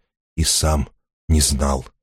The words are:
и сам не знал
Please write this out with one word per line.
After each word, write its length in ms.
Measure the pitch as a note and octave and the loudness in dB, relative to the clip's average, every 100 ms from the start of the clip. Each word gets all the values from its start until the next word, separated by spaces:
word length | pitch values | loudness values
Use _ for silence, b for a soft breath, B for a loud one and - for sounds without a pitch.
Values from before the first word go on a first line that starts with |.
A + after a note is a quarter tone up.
| _ _ _ - | _ _ _ -4
и 80 | |
сам 440 | D2+ - D#2 D2+ - _ _ _ - | -2 0 0 0 -4 _ _ _ 0
не 140 | D#2 | 2
знал 420 | C#2+ C2+ C#2+ C2 - _ | 2 0 -2 -2 -6 _